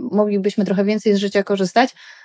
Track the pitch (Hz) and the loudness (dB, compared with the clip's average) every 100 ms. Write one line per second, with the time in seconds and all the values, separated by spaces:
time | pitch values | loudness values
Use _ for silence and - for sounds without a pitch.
0 | 247 202 208 202 202 220 190 196 202 214 | -4 0 0 0 -2 -2 -2 0 0 0
1 | 220 196 196 202 196 196 185 233 262 - | 0 0 0 -2 0 0 0 2 0 -2
2 | - - | -20 -20